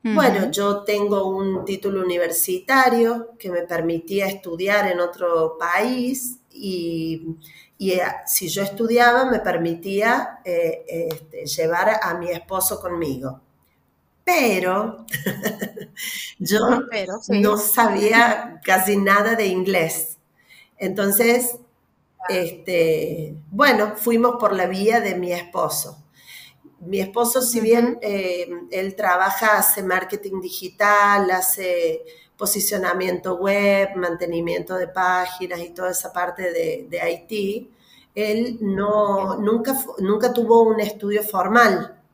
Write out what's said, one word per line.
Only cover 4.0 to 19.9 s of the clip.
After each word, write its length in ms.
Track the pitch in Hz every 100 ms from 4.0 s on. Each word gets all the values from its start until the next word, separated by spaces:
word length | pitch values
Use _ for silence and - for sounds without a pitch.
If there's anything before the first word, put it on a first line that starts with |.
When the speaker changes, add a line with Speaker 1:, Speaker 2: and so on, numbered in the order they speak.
| 165 196 196
Speaker 2:
estudiar 640 | 196 180 165 190 208 202
en 80 | 175
otro 560 | 175 - 180 170 160 165
país 800 | 175 180 233 254 247 269 - - _
y, 840 | - 202 185 170 165 160 160 165 160 - - _ _
y, 140 | 190
eh, 100 | 180 - - -
si 220 | - 180
yo 160 | 196
estudiaba 640 | 196 - 226 240 240 240 262
me 100 | 220
permitía, 1000 | 190 170 170 165 196 196 220 262 - -
eh, 400 | 180 170 165 - -
este, 580 | 170 165 156 - - -
llevar 540 | - 160 170 202 220
a 140 | 190 175
mi 140 | 175
esposo 480 | 165 - 190 180 190
conmigo. 600 | 180 175 156 127 135 131 _ _ _ _ _ _ _ _ -
Pero 800 | 349 240 190 185 190 226 - -
<laughs> 1300 | - 202 - 214 - - - - - - - - -
yo 200 | 170 214 233 254 269
Speaker 1:
Pero, 300 | 220 185 208
sí. 120 | - 214
Speaker 2:
no 160 | 208 208
sabía 1040 | - - 226 196 208 226 233 214 - -
casi 340 | - 190 190 202
nada 380 | 196 202 214 226
de 120 | 202
inglés. 680 | 185 185 185 165